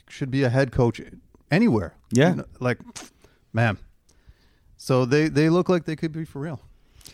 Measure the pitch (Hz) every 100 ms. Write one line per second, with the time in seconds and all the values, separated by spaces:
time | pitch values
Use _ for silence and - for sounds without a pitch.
0 | _ - 139 131 131 131 131 - 120 -
1 | - - _ _ - 160 233 113 82 -
2 | _ 123 165 139 - - 123 117 - -
3 | - _ _ _ _ 110 117 95 - _
4 | _ _ _ _ _ _ _ - - 131
5 | 127 147 156 135 160 170 175 180 151 156
6 | 165 156 160 139 160 147 - _ _ _
7 | -